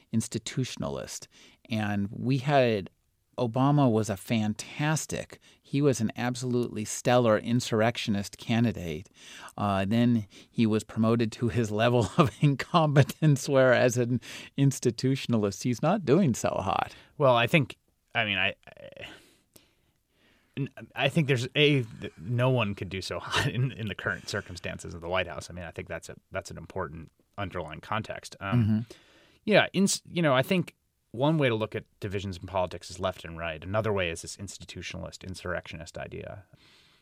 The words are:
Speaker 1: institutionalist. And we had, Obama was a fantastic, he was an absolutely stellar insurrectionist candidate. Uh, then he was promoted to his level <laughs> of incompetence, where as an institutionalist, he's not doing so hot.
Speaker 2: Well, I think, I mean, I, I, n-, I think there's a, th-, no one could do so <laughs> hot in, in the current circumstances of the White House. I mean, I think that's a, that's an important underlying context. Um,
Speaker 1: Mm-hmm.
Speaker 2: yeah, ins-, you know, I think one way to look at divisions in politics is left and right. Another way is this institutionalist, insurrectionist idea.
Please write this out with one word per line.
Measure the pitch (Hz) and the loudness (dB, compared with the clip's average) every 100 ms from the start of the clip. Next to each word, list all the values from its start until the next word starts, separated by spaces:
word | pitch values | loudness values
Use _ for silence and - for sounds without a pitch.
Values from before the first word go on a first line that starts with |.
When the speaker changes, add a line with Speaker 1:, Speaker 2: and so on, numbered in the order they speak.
| _ | _
Speaker 1:
institutionalist. | 113 - 117 - - 123 - 69 67 - - - _ - _ - | -2 -2 -4 -6 -6 -6 -6 -6 -6 -10 -12 -16 _ -20 _ -8
And | 110 104 104 101 | -4 -2 -2 -4
we | 113 110 135 | -4 -2 0
had, | 139 143 123 104 85 _ _ _ _ - | 2 4 4 2 -2 _ _ _ _ -4
Obama | 123 123 135 147 135 | -2 2 4 4 4
was | 110 107 | 4 2
a | 98 | -4
fantastic, | - 117 107 107 - - 147 156 - - - - _ _ | -2 0 0 -2 -8 -4 -2 -2 -4 -8 -8 -14 _ _
he | _ 139 | _ 2
was | 147 123 | 2 2
an | 110 - | 0 -2
absolutely | 123 123 127 120 120 107 | -4 -4 -2 -2 -2 -4
stellar | 107 - - 123 120 104 | -8 -4 4 4 6 4
insurrectionist | - 120 - 113 110 - - 101 98 - | 2 -2 2 2 2 2 -2 -2 -4 -8
candidate. | - 113 117 90 87 78 - _ - - - - | -2 2 2 0 -6 -8 -10 _ -20 -18 -14 -6
Uh, | 107 98 95 | -2 0 2
then | 117 120 117 101 - - | 4 4 2 0 -12 -8
he | - 113 | 0 2
was | 107 | 2
promoted | - - 110 117 110 | -2 0 2 2 0
to | - 120 | -2 -2
his | 98 110 | 0 0
level | 104 120 123 98 | 2 4 4 2
<laughs> | - | 2
of | 143 - | 2 4
incompetence, | 147 135 - 180 156 143 131 - 156 139 - | 2 2 0 2 4 4 4 4 4 4 4
where | 135 131 | 4 6
as | 117 123 127 | 6 4 2
an | 120 123 - - - - | 0 0 -4 -16 -8 2
institutionalist, | 139 - 127 - 131 135 - 117 101 - | 2 4 0 2 0 0 2 2 2 0
he's | 123 120 | -2 0
not | 151 214 | 0 0
doing | 147 151 175 | 4 4 4
so | 107 - | 2 0
hot. | - - - - - - - | -2 0 0 -2 -8 -14 0
Speaker 2:
Well, | 135 120 | 4 4
I | 120 | 4
think, | 170 127 - _ _ _ | 2 2 -6 _ _ _
I | 117 | -2
mean, | 107 95 | 0 0
I, | 98 | 0
I, | - - - - - - - _ _ _ - _ _ _ _ _ _ _ _ _ - | -2 -12 -20 -18 -16 -18 -18 _ _ _ -20 _ _ _ _ _ _ _ _ _ -8
n-, | 139 - - - | -8 -8 -12 0
I | 135 | 2
think | 165 135 | 2 2
there's | 127 127 | 2 0
a, | 147 147 143 | 4 4 4
th-, | 113 - 101 - | 0 -8 -12 -10
no | 82 120 127 | -4 0 2
one | 127 104 | 2 0
could | 98 92 | -4 -6
do | 92 | -8
so | - 87 | -6 -8
<laughs> | |
hot | - - 110 | -4 -2 -2
in, | 117 131 | 0 -2
in | 101 107 | -4 -8
the | |
current | 95 - 87 - | -6 -6 -6 -6
circumstances | 104 - 90 95 87 87 | -8 -6 -10 -10 -10 -10
of | 87 | -10
the | 82 | -4
White | 92 85 | -2 -2
House. | 76 - | -6 -12
I | |
mean, | 87 | -12
I | 85 | -12
think | 90 92 | -12 -10
that's | 82 - | -10 -12
a, | - _ | -18 _
that's | 95 - | -10 -10
an | 85 | -12
important | 82 95 80 82 76 _ _ - | -12 -8 -8 -10 -18 _ _ -10
underlying | 98 90 76 78 | -8 -6 -8 -10
context. | - 107 104 - - - | -6 -6 -6 -10 -14 -10
Um, | 98 120 | -2 0
Speaker 1:
Mm-hmm. | 107 110 117 - _ _ _ _ | 2 0 -2 -14 _ _ _ _
Speaker 2:
yeah, | - 208 214 | 2 4 4
ins-, | - 294 - - | 2 0 0 -6
you | 165 | 0
know, | 160 | 2
I | 127 | 4
think | 131 185 - - _ _ _ | 2 0 -2 -8 _ _ _
one | 107 143 160 | -2 0 2
way | 135 | 2
to | |
look | 110 107 | 0 -2
at | 110 - - | -6 -10 -10
divisions | 104 98 98 87 | -6 -6 -6 -8
in | 92 | -6
politics | 95 90 87 - | -4 -4 -6 -14
is | 90 | -6
left | 95 - | -4 -4
and | 82 82 | -10 -8
right. | 82 78 | -6 -6
Another | 90 107 110 | -4 -2 0
way | 98 87 | 0 0
is | 85 | -4
this | - - | -10 -12
institutionalist, | 98 - 90 92 87 90 82 - - | -14 -14 -16 -14 -12 -10 -12 -14 -14
insurrectionist | 90 90 85 - 80 80 - | -10 -6 -6 -6 -14 -12 -12
idea. | - 85 - 98 - _ _ _ _ _ | -12 -12 -12 -14 -18 _ _ _ _ _